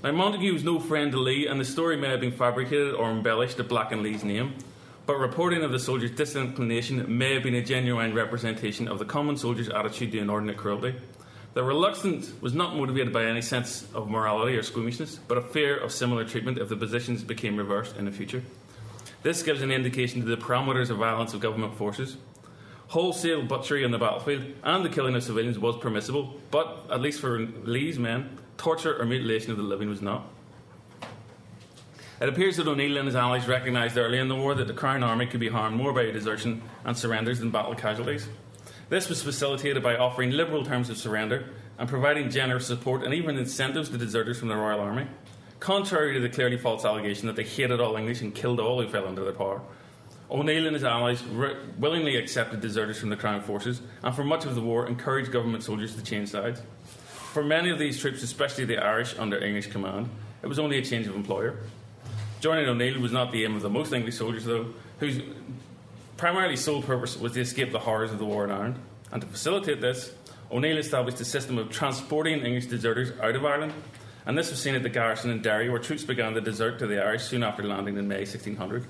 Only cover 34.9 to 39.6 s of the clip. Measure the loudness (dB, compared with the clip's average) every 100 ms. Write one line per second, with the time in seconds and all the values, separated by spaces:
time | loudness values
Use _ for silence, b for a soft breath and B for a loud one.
34.9 | 4 4 2 2 0 0 2 2 2 2
35.9 | 2 2 0 -2 0 -2 -2 B B -4
36.9 | -2 0 2 2 0 0 0 0 -2 -2
37.9 | 0 -2 -2 -6 -12 -16 B B B B
38.9 | 0 0 -2 -2 0 0 2